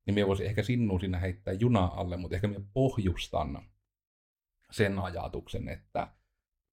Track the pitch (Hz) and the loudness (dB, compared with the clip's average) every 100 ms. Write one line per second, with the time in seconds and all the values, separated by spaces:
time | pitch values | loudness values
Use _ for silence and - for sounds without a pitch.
0 | - 101 98 98 107 110 101 123 110 95 | 0 2 4 2 0 -2 0 2 2 0
1 | 95 90 92 90 - 95 120 113 90 - | 0 -2 -2 -4 -4 2 4 6 4 0
2 | 87 87 90 92 104 101 - 131 131 - | -4 -4 -4 -2 -2 -2 -4 2 2 2
3 | 92 85 - - 76 65 - _ _ _ | 0 0 -2 -2 -2 -6 -12 _ _ _
4 | _ _ _ _ _ _ _ - 104 98 | _ _ _ _ _ _ _ 0 2 2
5 | 92 87 - - - - - 71 - - | -4 -4 -6 -8 -8 -8 -8 -10 -8 -6
6 | - - _ _ _ _ _ | -6 -10 _ _ _ _ _